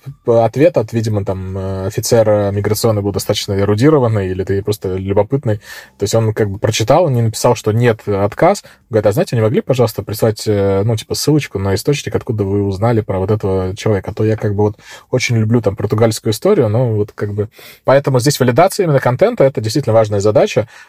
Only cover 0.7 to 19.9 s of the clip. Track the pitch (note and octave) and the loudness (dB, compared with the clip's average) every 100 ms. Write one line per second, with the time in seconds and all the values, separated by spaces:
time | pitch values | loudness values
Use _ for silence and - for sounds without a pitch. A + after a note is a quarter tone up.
0.7 | - A2+ A#2 A2+ G#2+ G2 F#2+ F#2 F#2+ F#2+ | 2 -2 -4 -2 -4 -4 -6 -8 -8 -6
1.7 | F#2+ F#2+ - G#2+ A#2 G#2+ G#2 G2+ G2+ G2+ | -4 -4 -4 0 2 4 2 2 -2 -2
2.7 | G#2 A#2 G#2+ G2+ G2 - G#2+ - G2 G2 | 0 0 0 -2 -4 -4 -4 -2 -2 0
3.7 | G#2 C#3 D3+ A#2+ G#2+ F#2+ F#2 F#2 G2 G2 | 2 4 4 2 0 -2 -4 -2 -2 -2
4.7 | G#2 G2 F#2 F#2+ G2+ G#2 C#3 B2+ G#2 - | -4 -4 -4 0 0 0 -2 -2 -4 -6
5.7 | - - _ G2+ A2+ A2+ G#2+ G#2+ G2 A2 | -20 -20 _ -2 0 0 0 -4 -2 -2
6.7 | A2 G#2+ C#3+ F3+ B2 A2+ A2 A#2+ A#2 - | -2 2 2 4 2 0 0 0 0 0
7.7 | G#2+ A#2+ A2 - G2+ G2+ - E3+ G3+ - | 2 2 0 -2 -2 -2 2 2 2 -4
8.7 | _ _ A2 G#2 G#2 F#3+ B2 A2 D#3 - | _ _ 0 2 0 0 0 2 0 0
9.7 | B2+ A#2 - - G2 A#2 G#2+ - G2+ G2 | 0 0 -2 -8 -2 0 0 -2 0 2
10.7 | G2 G#2 A2+ - G#2+ - D3+ - G2 G2 | 0 0 -2 -4 -4 0 0 0 -4 -2
11.7 | G2 - D3 - A2+ - G#2+ G2 G2+ G2 | -2 0 -2 -2 -4 -4 -2 0 0 -2
12.7 | F#2+ A2+ A#2 G#2 F#2+ F#2+ G#2+ G2+ F#2+ F#2 | -2 0 0 -2 -4 -2 -2 0 -2 -2
13.7 | G2+ - G#2 - G2+ G#2+ A2 G#2+ G2+ G#2 | -4 -2 -2 -2 -4 -2 -2 -2 0 -2
14.7 | G#2 - - _ B2+ - A#2 A2 A#2+ A2 | -2 -12 -20 _ -4 0 0 2 0 0
15.7 | G2 G2+ G#2+ A#2 G#2+ - G#2+ F#3 G#3 A2+ | -2 -2 2 2 0 -4 -2 0 2 2
16.7 | G#2+ B2+ G#2+ G#2 - G#2 G2+ G#2 - - | 0 0 -2 -4 -4 -6 -4 -6 -10 -20
17.7 | - - C3+ C#3+ C3 A#2 - B2 B2 F#3 | -6 2 2 4 2 0 2 2 4 2
18.7 | - F3+ C#3 - B2+ G3+ B3 C3+ C3 A2 | 2 0 2 0 2 0 2 0 0 -2
19.7 | D3+ C#3+ | -2 2